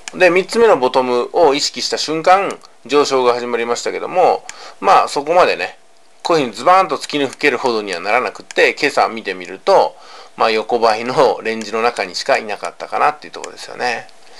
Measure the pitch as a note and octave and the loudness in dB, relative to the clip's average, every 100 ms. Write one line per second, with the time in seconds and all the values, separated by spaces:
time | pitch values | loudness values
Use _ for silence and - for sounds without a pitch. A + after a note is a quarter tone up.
0 | - B2 F3+ F3+ F#3 A3+ A3+ D#3 B2+ C3 | -12 2 2 2 0 2 4 4 2 0
1 | B2+ B2 - E3+ D#3 C#3+ - B2 - A2+ | 0 -2 0 2 4 2 -4 -6 -6 -6
2 | - D#3+ E3+ F#3+ E3+ G2+ - - A#2 C#3+ | -4 -2 2 2 2 -8 -16 -20 0 2
3 | C#3 C3+ B2 A#2+ A#2+ A#2 A#2 A#2 A2 F2+ | 2 2 2 2 -2 -4 -2 -4 -4 -6
4 | A2 F3+ C#3+ F#2+ - - - - F#3+ D3+ | -4 2 2 2 -4 -18 -20 -4 2 4
5 | A2+ D3 C#3+ F3+ C3 E2+ F2+ - _ _ | 2 -4 0 2 4 2 -6 -10 _ _
6 | _ _ - E3 B2 G#2 D3+ F#3+ F3 C3+ | _ _ -2 0 0 -2 4 4 2 -4
7 | - D3 C3+ - C#3+ A#2+ C3 A2 G2+ F2 | -4 -2 -4 0 0 0 -2 -2 -4 -6
8 | G2 A#2+ G#2 - - - C#3+ - C#3+ B2+ | 0 0 0 -6 -6 0 0 2 -2 0
9 | G2 A2+ G2 F#2 F2 F#2+ - F3 - - | 0 -2 -8 -10 -12 -6 2 4 2 -4
10 | - - - - A2 A2 - A#2+ A2+ A2 | -20 -20 -18 -2 0 0 -2 2 2 0
11 | A#2+ C#3+ A#2+ F2 G#2+ A2+ G#2 A2 A#2 A2 | -2 2 2 2 -4 -6 -6 -2 -2 -2
12 | F#2 F2 - B2 A2 G2 E2+ - - G2+ | -6 -6 -2 -2 -2 -8 -10 -10 -8 -2
13 | C#3+ - E2 E2+ - - - - B2 A#2 | 0 -2 -12 -14 -14 -14 -16 -8 -6 -6
14 | - - - | -10 -20 -20